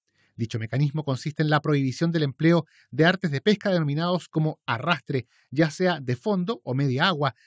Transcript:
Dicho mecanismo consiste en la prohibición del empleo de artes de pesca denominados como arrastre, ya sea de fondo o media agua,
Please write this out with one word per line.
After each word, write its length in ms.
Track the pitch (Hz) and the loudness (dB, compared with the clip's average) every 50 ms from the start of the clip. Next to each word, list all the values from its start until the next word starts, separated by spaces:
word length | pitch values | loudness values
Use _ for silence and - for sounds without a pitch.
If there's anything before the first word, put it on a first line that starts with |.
| _ _ _ _ _ _ _ | _ _ _ _ _ _ _
Dicho 240 | - 117 110 - 113 | -6 -6 -4 -4 -4
mecanismo 420 | 110 113 - 131 151 143 135 147 151 | -6 -4 0 0 0 0 0 -2 -2
consiste 400 | - 131 123 - 156 147 - 160 | -2 -4 -4 -4 -4 -4 -2 0
en 80 | 151 | 2
la 100 | 151 147 | 2 0
prohibición 520 | - 151 147 143 135 131 120 - 170 170 170 | 2 0 0 0 0 -2 -2 -2 -2 0 0
del 100 | 165 151 | 0 -2
empleo 420 | 139 123 - 151 165 170 165 151 _ _ _ _ _ - | -2 -2 0 2 4 4 4 2 _ _ _ _ _ 0
de 120 | 127 156 | 2 4
artes 280 | 175 190 185 - 165 143 | 4 4 2 -2 -4 -6
de 80 | 131 | -2
pesca 300 | - 214 208 202 - 208 | 2 2 2 2 2 0
denominados 580 | 185 170 156 143 143 151 170 175 185 165 - - | 0 0 0 0 -2 -2 -2 -2 -2 -4 -4 -4
como 320 | - 160 156 156 - - _ | -2 -2 0 0 -2 -6 _
arrastre, 600 | - 120 113 - 165 175 143 - - 139 131 - _ _ _ _ _ | -6 -6 -4 -2 -2 -2 -2 -4 -4 -4 -4 -6 _ _ _ _ _
ya 180 | 127 143 165 151 | 0 0 0 0
sea 300 | - - 185 180 170 151 | 0 0 0 0 0 -2
de 160 | 131 123 123 | -2 -4 -6
fondo 460 | - - 214 208 185 180 180 233 - - | -4 -2 -2 -2 -2 -2 -4 -6 -6 -6
o 120 | 127 123 | -4 -2
media 340 | 131 143 139 123 131 165 196 | 0 0 0 0 2 2 0
agua, 260 | 175 143 147 135 - _ _ | 0 0 -2 -4 -4 _ _